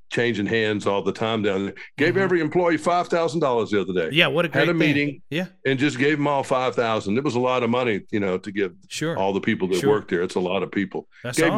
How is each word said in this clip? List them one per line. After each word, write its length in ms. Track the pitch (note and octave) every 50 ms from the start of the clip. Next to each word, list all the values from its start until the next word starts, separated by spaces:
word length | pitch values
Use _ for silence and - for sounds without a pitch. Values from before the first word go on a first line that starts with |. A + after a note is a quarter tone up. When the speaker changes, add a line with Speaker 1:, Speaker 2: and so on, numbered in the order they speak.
| - -
Speaker 1:
changing 360 | - C3 A#2+ A#2+ A2+ G2+ G#2
hands 420 | - A2+ A2+ A2 G#2+ G#2+ G2+ F#2 G#2
all 140 | G2 G2+ F#2
the 100 | G2 F#2
time 280 | - A2+ A2 A2+ A2 G2+
down 240 | G#2 F#2+ F#2+ G2
there. 80 | F#2+ - - - - -
Gave 180 | - C#3+ E3+ E3+
Speaker 2:
Mm-hmm. 80 | F#3+ G3
Speaker 1:
every 160 | F3+ F#3 E3+
employee 360 | D#3 D3 - F3+ F3+ E3+ E3
five 300 | D3 - F3 F3 F3 E3+
thousand 320 | - F3+ E3+ E3 E3 C3+ E3+
dollars 320 | D3+ C3+ B2 A#2 G#2+ -
the 100 | G2+ G2+
other 120 | F#2 F#2+ F2+
day. 160 | F2+ E2 D#2+ -
Speaker 2:
Yeah, 140 | D#3+ E3+
what 180 | - C3+ E3 F3
a 40 | D#3+
Speaker 1:
Had 40 | -
Speaker 2:
great 100 | - D3
Speaker 1:
a 20 | E3 F3
Speaker 2:
thing. 60 | D#3+
Speaker 1:
meeting 440 | D#3 D3+ C#3 C#3+ D3 D3 C3+ - - -
Speaker 2:
Yeah. 160 | C#3 E3 F#3 F3+ - _ -
Speaker 1:
and 140 | D3+ C#3 B2+
just 200 | C#3 D3 B2+ B2
gave 160 | C#3 C#3+ D#3 C#3+
'em 80 | C#3+
all 160 | D3 C#3+ C#3 B2+
five 320 | - C3+ B2+ B2+ B2+ -
thousand. 420 | C3 A#2 A2+ A2 G#2+ - G2+ G2+
It 60 | B2+ C#3+
was 140 | D3+ A2
a 40 | A#2+
lot 220 | B2+ B2 B2 B2+ A#2+
of 80 | A2+
money, 300 | A#2+ B2 B2+ A#2+ G#2 F2+ F2+ -
you 80 | A2 G#2+
know, 200 | G2+ F#2+ F#2 F#2
to 120 | - A2
give 220 | F#2+ G#2 G2 F2+ E2+ - - -
Speaker 2:
Sure. 280 | - - D3+ D#3+ E3
Speaker 1:
all 160 | F#2+ F#2+ G2 G2
the 80 | F#2+
people 280 | - A#2 A2 - F#2 F2+
that 100 | F#2 F2
Speaker 2:
Sure. 120 | F#2 G#2
Speaker 1:
work 180 | G#2+ G#2 F#2+ -
there. 140 | G2 E2+ F2+
It's 120 | F#2 -
a 60 | G2+
lot 240 | F2+ F2+ F#2 G2 F2
of 80 | - -
people. 340 | G#2 G2 F#2 - D#2 - - _ - -
Speaker 2:
That's 160 | A#2+ B2+ -
Speaker 1:
Gave 80 | D#3+
'em 80 | E3 G3